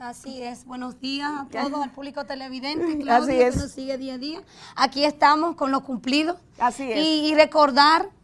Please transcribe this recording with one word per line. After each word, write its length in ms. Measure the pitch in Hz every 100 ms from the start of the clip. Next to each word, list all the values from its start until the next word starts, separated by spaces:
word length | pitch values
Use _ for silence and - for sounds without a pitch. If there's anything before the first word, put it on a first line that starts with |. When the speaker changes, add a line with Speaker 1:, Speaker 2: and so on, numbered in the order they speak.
Speaker 1:
Así 420 | 247 247 277 262
es. 220 | 240 240
Buenos 340 | 254 254 254 -
días 320 | 262 277 285
a 160 | 294 277
Speaker 2:
¿Qué? 120 | 226
Speaker 1:
todos, 240 | 277 294
al 60 | 262
público 320 | 269 277 285
televidente, 600 | 285 269 269 254 277 320 339
Speaker 2:
<laughs> 20 |
Así 100 | 302
Speaker 1:
Claudia, 440 | 269 240 269 254 247
Speaker 2:
es. 80 |
Speaker 1:
que 60 | 269
nos 100 | 285
sigue 260 | - 262 262
día 160 | 262
a 40 | 254
día. 220 | 294 330 - - -
Aquí 300 | - 262 269
estamos 500 | 294 294 285 302 339
con 160 | - 269
los 120 | 269
cumplidos. 540 | 269 233 254 285 311 359 _ -
Speaker 2:
Así 320 | 240 247 262
es. 80 | 294
Speaker 1:
Y, 300 | 320 311 302
y 40 | 302
recordar 720 | 302 311 285 269 294 330 392 _